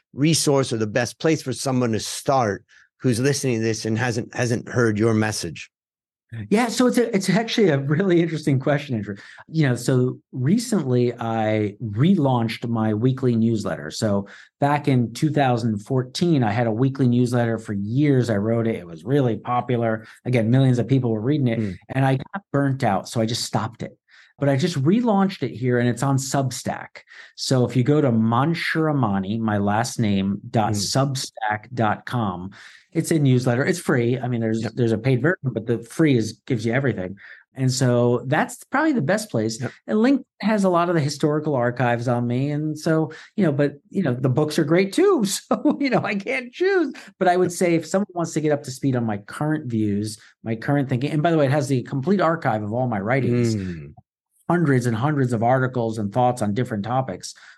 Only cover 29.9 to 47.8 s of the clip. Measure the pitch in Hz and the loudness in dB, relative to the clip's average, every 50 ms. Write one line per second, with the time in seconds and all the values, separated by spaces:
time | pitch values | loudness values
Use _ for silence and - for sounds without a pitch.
29.9 | - - 120 104 101 98 95 98 98 - - 117 - 120 107 104 104 104 98 - | -2 -2 0 0 2 0 0 0 -2 -4 -8 -4 0 0 0 0 0 -2 -2 -2
30.9 | - 135 135 147 135 131 - - _ - - 110 107 107 - - 127 117 117 107 | 0 0 0 0 -2 -6 -8 -10 _ -8 -4 -4 -4 -4 -6 -10 -4 0 0 0
31.9 | 98 95 - - - 127 113 101 90 87 90 95 - - - - - - _ _ | 0 -2 -6 -6 -4 -2 -2 -2 -2 -4 -8 -10 -14 -16 -20 -20 -20 -20 _ _
32.9 | _ 165 160 - 165 160 147 135 127 123 123 131 120 120 143 185 170 165 - - | _ -4 0 0 2 2 4 4 4 4 4 2 0 0 0 0 -2 -2 0 0
33.9 | 165 127 120 117 127 131 127 127 123 117 113 110 110 113 110 110 - - 123 113 | 0 2 2 0 0 -2 -2 -4 -4 -2 -2 -2 -2 -2 -4 -6 -2 0 0 0
34.9 | 113 104 113 131 135 127 117 160 185 - - 135 113 113 107 117 120 110 - - | 0 0 2 0 0 2 2 0 0 0 -4 -6 -4 -4 -4 -2 -4 -4 -4 -12
35.9 | - - 165 156 135 120 110 - - _ _ - 139 110 104 117 113 131 139 135 | -2 2 2 4 4 2 2 -2 -6 _ _ -6 -6 -2 -2 -2 -2 0 0 0
36.9 | 107 - 92 92 95 101 - - - - _ _ _ - 135 131 123 - 135 123 | -2 -2 -6 -8 -10 -14 -18 -20 -20 -20 _ _ _ -2 -2 -2 0 2 2 2
37.9 | 123 120 120 120 123 120 - 135 143 160 233 240 - - - _ - 269 302 320 | 4 4 4 4 2 0 0 -2 0 0 0 -2 -6 -16 -18 _ -2 0 2 2
38.9 | 294 233 147 139 190 220 220 - - 117 107 113 113 - 131 120 - - _ - | 0 0 0 0 -2 -2 -2 -4 -2 -2 -2 -2 -4 -4 -8 -10 -10 -12 _ -2
39.9 | 214 214 220 254 285 247 - _ _ _ - 202 220 208 196 190 180 170 175 175 | 0 2 4 4 2 2 -2 _ _ _ -2 0 0 2 2 4 4 4 2 2
40.9 | 175 165 139 147 - - - 151 147 151 151 156 147 127 117 123 120 - 131 120 | 2 2 0 0 -2 0 0 0 0 0 0 -2 0 0 0 0 0 0 0 0
41.9 | 120 117 117 131 120 120 120 120 120 127 135 147 147 147 151 156 151 147 - 175 | 2 0 0 0 0 0 0 -2 -2 -2 -2 -2 -2 -2 -4 -4 -6 -4 -2 0
42.9 | 160 160 160 151 - - - - _ - 196 165 143 135 143 143 139 - _ _ | 2 2 0 -2 -6 -14 -20 -14 _ 0 2 2 2 2 0 0 0 -6 _ _
43.9 | - 190 190 143 123 123 131 135 127 147 156 151 - - 165 139 165 180 196 190 | -4 -2 0 0 -2 0 0 2 2 2 0 0 2 0 2 4 4 4 2 2
44.9 | 190 - 349 415 392 302 214 196 - - - _ 247 - - 294 285 311 285 269 | 2 2 4 4 4 4 2 0 -2 -6 -2 _ -2 0 2 0 0 2 0 0
45.9 | 240 180 170 196 214 196 196 - 262 262 247 247 247 - 339 381 403 370 330 262 | 0 0 0 0 -4 -4 -4 -4 -6 -6 -6 -8 -6 -2 0 2 2 2 0 0
46.9 | - - - - - _ 190 185 175 185 185 175 175 - 190 175 170 160 | -4 -10 -18 -20 -6 _ 2 2 4 4 2 0 0 0 0 2 2 0